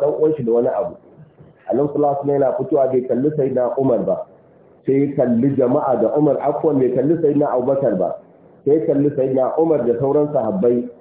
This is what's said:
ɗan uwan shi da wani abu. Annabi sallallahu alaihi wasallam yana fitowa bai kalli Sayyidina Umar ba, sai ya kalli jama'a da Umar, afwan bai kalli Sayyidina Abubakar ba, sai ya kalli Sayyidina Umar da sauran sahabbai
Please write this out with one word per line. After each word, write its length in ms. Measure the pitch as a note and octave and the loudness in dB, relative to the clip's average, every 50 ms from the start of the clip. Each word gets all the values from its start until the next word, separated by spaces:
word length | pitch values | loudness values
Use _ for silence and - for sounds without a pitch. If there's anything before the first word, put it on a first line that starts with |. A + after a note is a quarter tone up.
ɗan 160 | C#3 D3 - - | 0 -2 0 0
uwan 160 | D#3 D#3 D#3 | 0 0 0
shi 60 | C#3 | -2
da 100 | A#2+ A2+ | -2 0
wani 160 | A#2 A#2+ B2 - | 0 2 0 0
abu. 260 | G#2+ G#2 F#2+ F2 E2 - - - - - - - _ - - - _ _ - - | -2 -2 -4 -6 -8 -14 -20 -20 -20 -20 -20 -20 _ -20 -20 -20 _ _ -6 -2
Annabi 180 | G#2 B2 D3 C#3+ C#3+ | -2 0 0 -2 0
sallallahu 160 | D3 D3 C#3+ | 0 0 0
alaihi 80 | C#3 - | 0 -2
wasallam 240 | C#3 C#3+ C#3+ C#3 | -2 -2 0 0
yana 100 | C3+ B2+ B2 - | 0 0 0 -2
fitowa 280 | C3+ - D#3 C#3 C3 B2+ | -2 0 0 2 2 2
bai 100 | B2+ B2+ B2 | 0 -2 0
kalli 240 | - A#2 B2 C3+ D#3 D#3 | 0 -2 0 0 0 0
Sayyidina 420 | D3 C3 C3+ B2 B2 B2 A#2 - C#3 | 0 -2 0 0 -2 -2 -2 -2 0
Umar 200 | C3+ C3 A#2 G2+ F#2 | 0 0 0 0 0
ba, 220 | F#2 F#2 - - - - - _ _ _ _ _ _ - _ _ | -2 -4 -4 -6 -12 -18 -20 _ _ _ _ _ _ -20 _ _
sai 80 | - | 0
ya 140 | C3+ C#3 C#3+ C#3+ C#3+ | 0 0 0 0 0
kalli 320 | C#3+ B2+ A#2+ A#2 A2+ C3 C#3 - | 0 0 2 2 2 2 0 2
jama'a 400 | C3 B2+ B2 C3+ D3+ C3 C3+ B2 A2 | 2 2 2 2 0 0 0 0 0
da 60 | - - - D3+ | 0 0 2 2
Umar, 180 | D3+ D3 C3 - | 2 2 2 0
afwan 360 | - C#3+ - - E3+ D#3 C#3+ C3 | 0 -2 -2 0 -2 0 2 2
bai 120 | C3 A#2+ | 0 2
kalli 240 | B2 B2+ C3 D3+ E3+ E3 | 0 0 0 0 0 2
Sayyidina 240 | D#3+ C#3+ D3 C#3+ D3 C3+ | 0 0 2 2 0 0
Abubakar 480 | A#2+ B2+ A#2+ C3+ C#3 - C#3+ A#2 G2+ F2+ | 0 0 0 0 0 0 0 0 0 0
ba, 120 | F2 E2 - - - - - - - - - - _ | -2 -4 -4 -8 -14 -20 -20 -20 -20 -20 -20 -6 _
sai 80 | C#3 D3 | 2 2
ya 100 | - - | 2 2
kalli 240 | E3 C#3+ C#3 C#3+ D3 - | 0 0 2 0 0 0
Sayyidina 420 | C3 C3 C3+ C3 C3 B2+ - - D#3 | 0 -2 0 0 0 0 0 0 0
Umar 280 | E3 E3 D#3 C#3 A#2+ | 2 2 2 0 2
da 80 | A#2 A#2 A#2 | 0 0 0
sauran 300 | C#3 C3+ C#3+ D3+ D3 D3 D3+ | 0 0 0 0 0 0 -2
sahabbai 540 | C3+ A2+ A2 G2 F#2+ A#2+ A#2+ B2 B2 B2 - - - | -2 -2 -2 -2 0 2 2 2 0 -2 -6 -12 -18